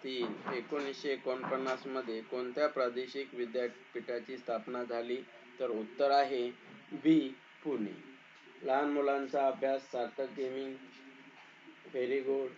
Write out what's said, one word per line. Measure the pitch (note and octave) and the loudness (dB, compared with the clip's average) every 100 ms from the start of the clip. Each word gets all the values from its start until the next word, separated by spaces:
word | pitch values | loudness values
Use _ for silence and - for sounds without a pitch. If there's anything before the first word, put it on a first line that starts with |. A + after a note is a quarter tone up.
तीन, | C3+ C3 A2+ G#2 - | -4 -2 -2 -2 -4
एकोणीसशे | B2+ A2 D3 C#3 C3 C#3+ | -4 -2 -2 -2 -2 -2
एकोणपन्नास | C3 C3 B2+ B2+ C3 C3 C3 C3+ | 0 0 -2 0 0 0 -2 -2
मध्ये | C3 A#2 A2+ | -4 -2 -6
कोणत्या | A2 B2+ B2 B2+ D3 | -4 -4 -2 2 2
प्रादेशिक | C#3 B2 A#2+ B2+ C#3 C3+ | 4 2 0 -4 -4 -6
विद्यापीठाची | B2+ A#2 B2+ B2 A#2 - A#2+ A2 A#2+ A2+ C3 | -4 -2 0 -2 -4 -10 -8 -4 -6 -4 -8
स्थापना | B2 A2+ A#2 B2 | -2 -2 -2 -6
झाली? | A#2+ A#2+ A#2+ B2 - - - - | -2 -2 -2 -4 -6 -18 -20 -4
तर | B2+ | -2
उत्तर | A2 G#2+ - C#3 | 0 -4 2 6
आहे | C#3 C#3 C3 A#2+ - - - - | 6 4 2 -2 -4 -16 -20 -10
बी, | C#3+ D#3 D#3+ C3 - - - | 2 6 8 6 -6 -18 -8
पुणे. | D#3 B2+ G2+ F2+ - - - - - - C#3 | -2 0 -2 -4 -14 -20 -20 -20 -20 -8 2
लहान | C3+ D3 | 2 4
मुलांचा | C#3+ C#3+ C#3 C3+ C#3 C3+ | 4 4 2 0 2 2
अभ्यास, | G#2+ C3+ C3+ - | 2 2 0 -2
सार्थक | B2+ A#2 - C3+ B2+ | -4 -2 -2 -4 -2
गेमिंग, | C3 C3 C3+ C3 - - - - - - - - - - - | -4 -2 -6 -8 -14 -20 -20 -20 -20 -20 -20 -20 -20 -20 -6
व्हेरी | C3+ B2+ C#3 | -2 2 2
गुड. | C3+ C3+ C3 | 2 0 0